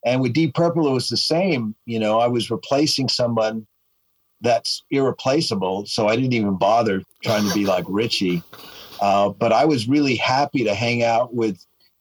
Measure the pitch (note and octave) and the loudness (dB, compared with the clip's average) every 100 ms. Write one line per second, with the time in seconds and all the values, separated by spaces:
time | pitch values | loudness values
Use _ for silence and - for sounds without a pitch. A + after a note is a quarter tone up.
0 | A#2+ B2+ B2+ A#2+ D#3+ - E3+ E3 D3+ B2+ | 0 0 0 0 0 2 0 2 0 0
1 | B2 A#2 - D#3 F#3+ C#3 A2 G#2+ - A2+ | -2 -2 0 0 0 0 -4 -8 -6 -2
2 | G#2+ A2 A#2+ A#2+ G#2+ A2 - C#3 D3+ - | 0 2 2 0 -2 -6 -2 0 0 0
3 | C3 - A#2+ A#2 A2 A2 G#2+ _ _ _ | -2 -2 0 0 -2 -4 -12 _ _ _
4 | _ _ _ _ A#2+ A#2 - - _ C#3 | _ _ _ _ 0 0 0 -8 _ 0
5 | C3+ - C3 C#3+ E3 G#2 F#2 F#2+ G#2 - | 0 0 0 0 0 -2 -2 -4 -4 -2
6 | G#2+ A#2 C3 A#2+ G#2 F#2+ G2 A#2 A2+ F#2+ | 0 2 0 0 0 2 2 4 2 -2
7 | F2+ _ - G#2+ G#2 G2 G2 F2+ F2 G2 | -6 _ -2 0 0 0 0 0 -2 -4
8 | A#2 - F#2 F2 - - - - - - | -2 -2 -2 -2 -6 -20 -20 -20 -20 -4
9 | G2+ G2 G2+ G2 A#2 - D#3+ C#3+ A2 D3 | 0 2 2 0 2 4 4 2 2 2
10 | C#3+ A2+ - C3 C#3+ C#3 A2 G2+ A#2 A#2+ | 2 0 0 0 0 0 0 0 0 0
11 | A#2 A#2 B2 A#2+ A2+ G2 - _ _ _ | 2 2 0 0 -2 -2 -14 _ _ _